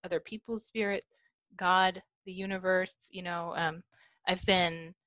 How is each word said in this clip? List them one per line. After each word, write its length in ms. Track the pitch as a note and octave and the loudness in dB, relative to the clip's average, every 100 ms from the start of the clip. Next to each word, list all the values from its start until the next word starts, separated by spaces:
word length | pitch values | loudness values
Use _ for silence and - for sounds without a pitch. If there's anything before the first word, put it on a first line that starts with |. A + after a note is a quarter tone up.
other 160 | F3+ E3+ | -2 -4
people's 440 | - A3 - A3+ - | -4 -12 -8 -8 -6
spirit, 380 | A3+ G3+ G3 - _ _ _ _ - | -4 -2 -2 -6 _ _ _ _ -2
God, 440 | F3+ F#3 F#3 F#3 - _ - | 4 6 4 0 -16 _ -14
the 60 | |
universe, 600 | F#3 F#3+ F#3+ F#3 F#3 F#3 - - | -8 -4 -2 2 2 2 -6 -18
you 120 | F#3+ | -12
know, 300 | F3+ E3+ E3+ - | -6 -6 -4 -2
um, 260 | E3 D#3+ - _ _ _ - | -2 -4 -16 _ _ _ -2
I've 160 | F3+ - | 0 4
been 480 | F#3+ F3 E3 E3 - | 4 4 -2 -12 -18